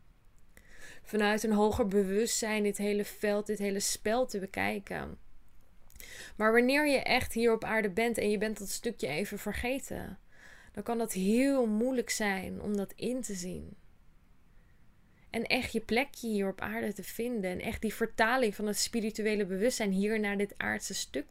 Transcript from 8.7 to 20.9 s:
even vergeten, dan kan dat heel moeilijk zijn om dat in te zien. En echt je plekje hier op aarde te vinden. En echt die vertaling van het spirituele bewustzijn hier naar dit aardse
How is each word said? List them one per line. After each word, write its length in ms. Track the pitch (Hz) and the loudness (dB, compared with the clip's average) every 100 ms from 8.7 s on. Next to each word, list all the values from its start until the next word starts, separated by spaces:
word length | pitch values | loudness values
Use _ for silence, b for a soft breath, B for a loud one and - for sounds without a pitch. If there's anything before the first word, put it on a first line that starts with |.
| - 233 - 180 | -6 -6 -4 -4
even 320 | 147 202 202 | -2 -4 -4
vergeten, 800 | 208 202 240 269 - - - 190 - B B B B | -4 -2 -2 -2 -4 -8 -8 -12 -18 B B B B
dan 100 | - | -8
kan 160 | 202 233 | -4 -2
dat 140 | 226 | 0
heel 540 | 185 190 226 277 277 226 | 0 4 6 6 4 4
moeilijk 440 | 208 247 254 - | 2 2 0 0
zijn 500 | - 214 190 185 190 | 0 0 -2 -4 -6
om 160 | 196 208 | -2 -2
dat 160 | 190 - | -2 -4
in 260 | 214 254 | -4 -2
te 120 | 226 | -4
zien. 420 | 190 180 165 160 202 - - - - - - - b b b b b b b b | -6 -6 -8 -10 -16 -20 -20 -20 -20 -20 -20 -20 b b b b b b b b
En 140 | 226 | -4
echt 280 | - 254 240 | 0 0 0
je 80 | 226 | -2
plekje 480 | - 220 285 - 233 | 0 0 0 -4 -2
hier 200 | 208 196 | 0 0
op 120 | 185 | -2
aarde 320 | - 220 226 | -4 -4 -4
te 100 | 196 | -6
vinden. 480 | 175 - 233 233 185 | -8 -4 -4 -2 -2
En 100 | 180 | -2
echt 220 | 196 - | -4 -2
die 120 | 220 | -2
vertaling 600 | - 220 - 226 262 226 | 0 0 4 4 4 2
van 120 | 202 214 | 0 -2
het 120 | 208 | 0
spirituele 680 | - 233 214 - 214 208 185 | 0 0 -2 0 0 2 0
bewustzijn 460 | 190 240 254 208 | 2 2 2 2
hier 280 | 190 208 220 | 2 2 2
naar 160 | 208 202 | 2 0
dit 180 | 202 - | 0 -2
aardse 380 | - 214 - | -2 -2 -4